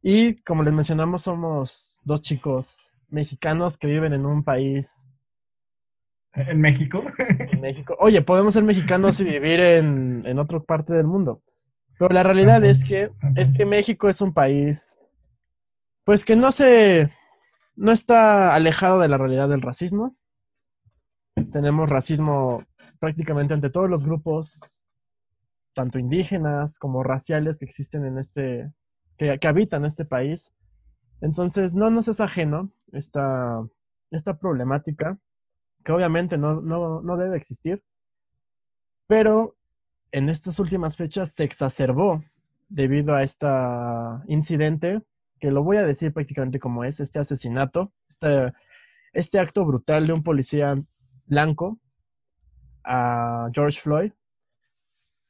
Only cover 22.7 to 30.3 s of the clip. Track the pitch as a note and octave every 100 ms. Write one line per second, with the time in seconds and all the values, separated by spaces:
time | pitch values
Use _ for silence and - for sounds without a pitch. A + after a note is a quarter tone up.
22.7 | _ _ _ D#3+ D#3 D#3 D3 C#3+ D3+ C#3
23.7 | E3+ F#3+ E3+ C#3+ D#3+ D#3+ D#3 D#3 - -
24.7 | _ _ _ _ _ _ _ _ _ _
25.7 | - B2+ C3 B2 E3 F#3 G3 D3+ D3 D3
26.7 | - C#3 B2+ C3 C3 - D#3 D3+ D3+ C#3
27.7 | - C#3 D#3 C#3 C3 C3 - C3+ B2 C#3+
28.7 | - _ _ _ _ D3 C#3 E3 D#3 G#3
29.7 | D#3 D3 D3+ D#3 B2+ C3+